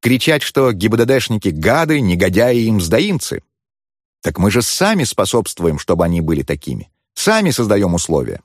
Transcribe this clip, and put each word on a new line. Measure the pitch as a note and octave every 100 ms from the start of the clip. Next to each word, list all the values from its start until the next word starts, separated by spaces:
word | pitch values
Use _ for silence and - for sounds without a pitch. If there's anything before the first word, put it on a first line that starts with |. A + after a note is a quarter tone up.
Кричать, | A#2+ B2+ - D3+
что | - - C3+
Г | G2+ G#2+
Б | A2+
Д | A#2
Д | C3+
шники | - A2 G2
гады, | D#2 D#2 C3+ D#3+ D3+
негодяи | A2 F2 F#2+ F#2 A#2+ B2
и | A2+
мздоимцы? | G#2+ E2+ A2 G3+ F#3 - - _ _ _ _ _ _ _ _
Так | - E2+
мы | F#2+
же | A#2
сами | A2+ - G3 G#3+
способствуем, | B2+ - G2 A#2+ G#2 - E2+ D2+
чтобы | - F2 E2+
они | E2+
были | D#2+ D#2
такими. | - D2 - B1 - _ _ -
Сами | - A3 G3
создаем | B2 A2+ G#2 G2 E2+
условия. | - D#2 A#1+ G1+